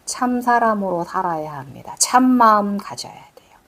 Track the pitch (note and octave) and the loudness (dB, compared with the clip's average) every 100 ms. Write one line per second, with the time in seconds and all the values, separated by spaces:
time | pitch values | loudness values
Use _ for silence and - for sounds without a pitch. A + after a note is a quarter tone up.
0 | - - B3 B3 A#3+ A#3+ A3+ G#3+ F#3+ F3+ | -14 -6 -2 -2 0 2 2 0 -2 -4
1 | E3+ F#3 F#3 D#3+ D3+ D3 C#3 - - - | -4 -4 -4 -4 -6 -10 -14 -16 -16 -6
2 | - B3+ B3+ B3 A3+ G#3+ G3+ G3+ - - | 2 4 4 6 6 4 2 -6 -8 -12
3 | - - - _ _ _ | -14 -18 -20 _ _ _